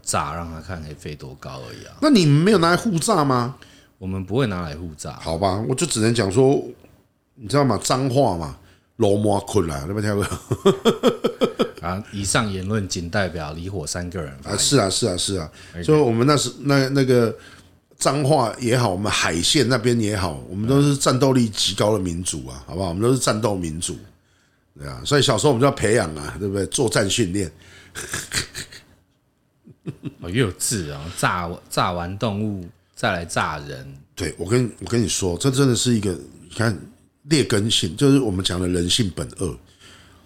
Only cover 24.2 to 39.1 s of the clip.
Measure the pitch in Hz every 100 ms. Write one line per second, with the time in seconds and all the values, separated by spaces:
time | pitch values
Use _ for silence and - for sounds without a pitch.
24.2 | _ _ _ _ _ - 69 64 - 143
25.2 | 123 107 147 117 139 139 104 117 82 76
26.2 | 73 - 101 98 90 - 113 - 98 104
27.2 | 92 101 82 - - - - - - -
28.2 | - - - - - - - _ _ _
29.2 | _ _ _ _ - - 165 - 139 -
30.2 | 87 95 98 - - 104 73 71 80 -
31.2 | 131 90 85 87 - - 104 87 87 98
32.2 | 117 101 107 98 87 - _ - 117 87
33.2 | 85 120 90 76 71 65 67 69 - -
34.2 | 80 - 87 127 120 - - 117 92 -
35.2 | 92 87 139 127 139 113 123 113 98 78
36.2 | - - - - 113 82 - - _ _
37.2 | 143 156 107 104 110 - 87 101 139 139
38.2 | 117 92 92 90 90 90 87 107 101